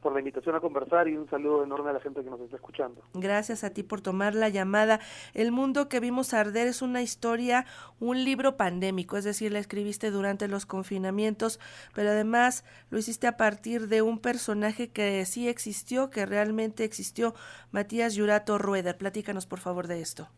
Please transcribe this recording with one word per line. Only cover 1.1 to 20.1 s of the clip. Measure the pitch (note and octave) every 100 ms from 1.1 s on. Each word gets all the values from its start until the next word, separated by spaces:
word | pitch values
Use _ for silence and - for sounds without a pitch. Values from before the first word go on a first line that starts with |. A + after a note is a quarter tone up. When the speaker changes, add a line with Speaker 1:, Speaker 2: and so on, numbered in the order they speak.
| D#3
Speaker 1:
un | D3+
saludo | C#3+ D3 D3+
enorme | C#3+ C#3 C#3+
a |
la | C#3
gente | C#3+ C#3
que | C3
nos | B2
está | A#2+ B2+
escuchando. | - - C3 A#2+ -
Speaker 2:
Gracias | F3+ F#3+ G3+ G#3+ A3+
a | G#3
ti | G3+
por | F#3+ G#3
tomar | G3 F#3+ G3+ G#3+
la | A3
llamada. | G3 F#3+ G#3 A3 A3 - - -
El | - A3+
mundo | A#3+ C4+ C4+ C#4+
que | B3+
vimos | A#3+ B3 B3+
arder | A#3 G#3+ G#3 A#3+
es | B3
una | B3+ B3
historia, | A#3+ - A#3 A#3 B3 B3 B3+ - - -
un | A#3 B3+
libro | C4 C4+ C4+ C4+
pandémico, | F#3+ F3 F#3+ F#3+ F3+ G3+
es |
decir, | G3+ G#3 G#3+
la | G#3
escribiste | G3+ G3+ G#3 G3+ A3
durante | G3+ G3+ G3 G#3
los | G3
confinamientos, | - F#3+ F#3 G3 F#3+ G3 G#3+ G#3+ A3+ A3 - - -
pero | - G#3
además | G#3 G#3+ A#3 B3 B3 - - -
lo | G#3+
hiciste | A3 A3+ B3
a | A#3+
partir | A3 G#3 A3+ A#3 A3
de | A3
un | A3 A3+
personaje | B3 A#3+ - G#3 G#3 G#3+ A#3+
que | - G#3 G3
sí | F#3+ A#3+ A#3+
existió, | A#3+ - G3+ - B3 C4
que | A#3+
realmente | G3 G3+ G#3+ A3 A3 G#3+
existió, | A3 G#3+ F#3+ - A#3 A3+ - - -
Matías | G3+ G#3 A3+ A#3
Yurato | G#3 G#3 G#3 G#3 G#3
Rueder. | G3+ G3 F3+ F3
Platícanos, | G3 G#3+ G#3 G3 F#3
por | F#3
favor, | F#3 F3+ E3+
de | E3+
esto. | E3